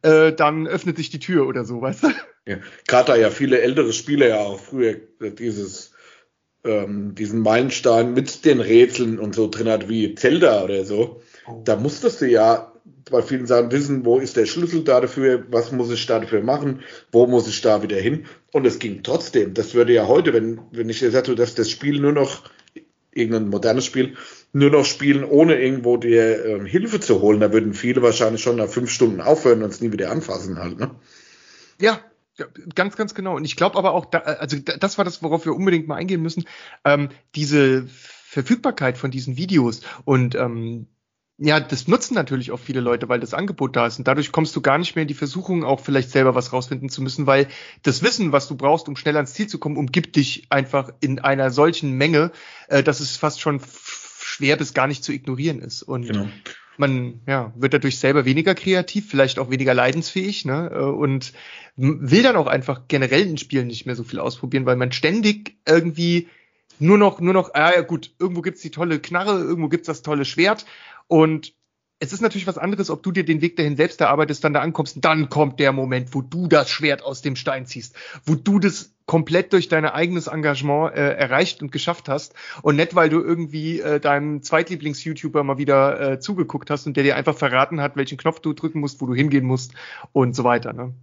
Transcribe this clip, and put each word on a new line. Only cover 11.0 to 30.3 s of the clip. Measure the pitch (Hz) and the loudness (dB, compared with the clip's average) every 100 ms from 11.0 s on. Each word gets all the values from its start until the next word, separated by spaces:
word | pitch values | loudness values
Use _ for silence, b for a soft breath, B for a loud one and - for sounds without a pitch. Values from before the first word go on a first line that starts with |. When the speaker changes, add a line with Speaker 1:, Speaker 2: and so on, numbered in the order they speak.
| 117 - B B | -2 -4 B B
Speaker 1:
Oh. | B 117 | B -8
Speaker 2:
Da | 113 | -2
musstest | 104 139 - 240 - | 0 -2 -2 -4 0
du | - | 2
ja | 110 110 110 - _ _ _ - | 6 6 4 -2 _ _ _ -2
bei | 127 | -2
vielen | - 131 | 0 -6
Sachen | 120 120 117 | 2 2 4
wissen, | 139 143 135 | 0 0 0
wo | 120 127 | 2 2
ist | 127 | 2
der | 123 104 | 0 0
Schlüssel | 170 170 165 | 0 -2 -2
da | 143 127 | 4 4
dafür, | 123 143 131 127 107 | 2 2 2 2 0
was | 120 117 | -2 -2
muss | 127 120 | -4 -4
ich | 113 - | -4 -2
da | 113 | -2
dafür | - 110 | 0 -2
machen, | 110 143 143 131 B B B | 0 -2 -2 -6 B B B
wo | 117 123 | 4 6
muss | 123 107 | 4 0
ich | 98 | 0
da | 113 104 | 2 2
wieder | 104 98 | 0 -2
hin? | 104 151 B B _ | -2 -4 B B _
Und | 151 | 0
es | 127 - | 0 0
ging | 113 95 | -8 -8
trotzdem. | - 156 - 123 98 | -4 -4 0 -2 0
Das | 95 101 | -4 -2
würde | 120 120 | 2 4
ja | 117 104 | 4 6
heute, | 143 160 | 4 4
wenn, | 151 113 113 - | 0 -2 -8 -12
wenn | 117 113 | -8 -8
ich | 110 | -2
dir | 123 | 0
sage, | 127 127 | 0 0
dass | 117 120 | 0 0
das | - 110 | 0 -4
Spiel | - 143 143 | -2 -4 0
nur | 143 | 2
noch, | 147 131 - b b b - _ _ _ | 2 0 -4 b b b -20 _ _ _
irgendein | 131 113 113 107 | -4 -2 0 -2
modernes | 101 131 127 | 0 0 0
Spiel, | - 131 127 B B B B | -2 -2 -2 B B B B
nur | 139 139 | 4 6
noch | 147 | 6
spielen, | 131 - 143 139 | 4 0 2 2
ohne | 135 143 165 139 | 4 6 6 4
irgendwo | 131 135 120 120 | 2 0 2 2
dir, | 117 117 113 110 | 4 6 6 2
ähm, | 113 104 | -2 -4
Hilfe | 101 175 226 214 | -2 -2 0 -4
zu | - 101 | 2 4
holen, | 101 107 | 6 4
da | 104 | 4
würden | 110 104 | 2 0
viele | 101 120 127 | -4 0 2
wahrscheinlich | 120 107 113 113 | 2 2 0 0
schon | 127 | -2
nach | 120 101 | -2 -2
fünf | - 120 | -4 -4
Stunden | - 120 92 | 2 2 2
aufhören | 92 156 139 113 | 2 4 4 4
und | 107 | 0
es | - | -4
nie | 117 | -6
wieder | 101 92 | -4 -4
anfassen | 143 - | -6 -6